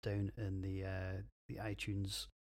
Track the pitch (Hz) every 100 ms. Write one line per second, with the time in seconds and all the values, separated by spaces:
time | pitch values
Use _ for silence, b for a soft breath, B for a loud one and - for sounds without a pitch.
0 | - 101 98 - 104 95 95 95 95 95
1 | 92 95 101 _ _ 123 107 101 - 98
2 | 98 98 - -